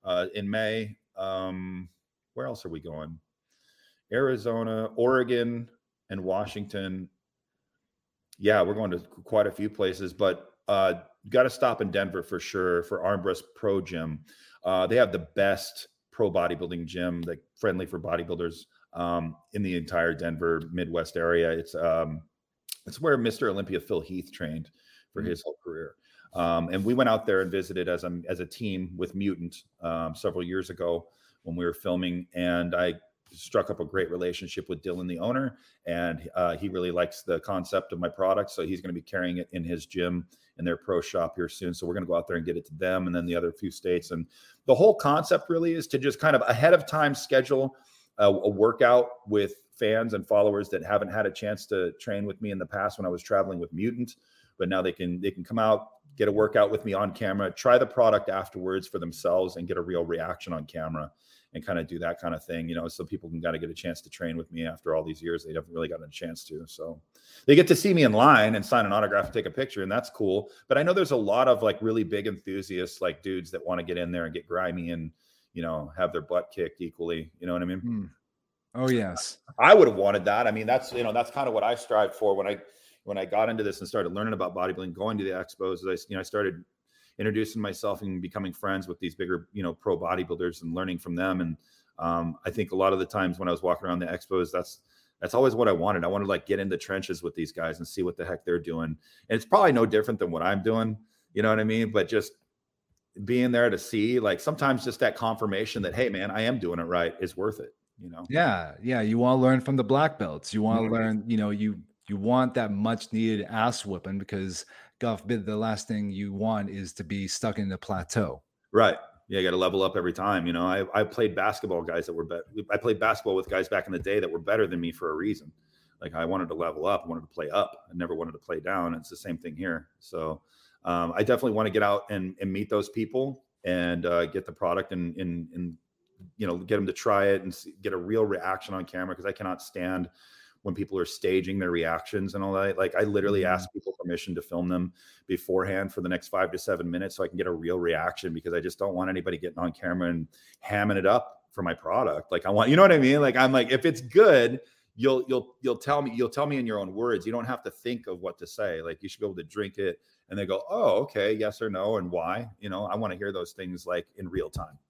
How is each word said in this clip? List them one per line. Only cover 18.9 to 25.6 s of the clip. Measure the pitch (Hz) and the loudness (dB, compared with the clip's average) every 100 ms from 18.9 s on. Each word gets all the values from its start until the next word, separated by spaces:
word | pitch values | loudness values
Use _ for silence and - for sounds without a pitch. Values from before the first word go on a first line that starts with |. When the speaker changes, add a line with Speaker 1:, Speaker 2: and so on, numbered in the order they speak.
Speaker 1:
um, | 85 87 87 82 78 _ | -6 -2 -2 -4 -10 _
in | 104 | -6
the | 95 90 | -2 -4
entire | 78 87 85 | -2 0 0
Denver | 82 85 80 85 82 80 | 0 -4 -2 0 -2 -2
Midwest | 87 82 85 80 85 | -6 -2 -4 -4 -2
area. | 85 85 85 | 2 2 2
It's, | 82 82 | 0 -6
um, | 78 85 82 80 78 - _ _ _ - - - | -2 0 0 -2 -6 -14 _ _ _ -16 -16 -14
it's | - | -4
where | 156 135 | 0 2
Mister | 113 107 113 | 2 0 -2
Olympia | 98 98 90 | -2 -4 -6
Phil | - 92 | -2 -4
Heath | - 92 - | -4 -10 -10
trained | - 78 80 76 _ _ _ _ | -10 -8 -8 -12 _ _ _ _
for | - | -8
Speaker 2:
Mm. | |
Speaker 1:
his | 87 82 | -6 -6
whole | - - | -8 -12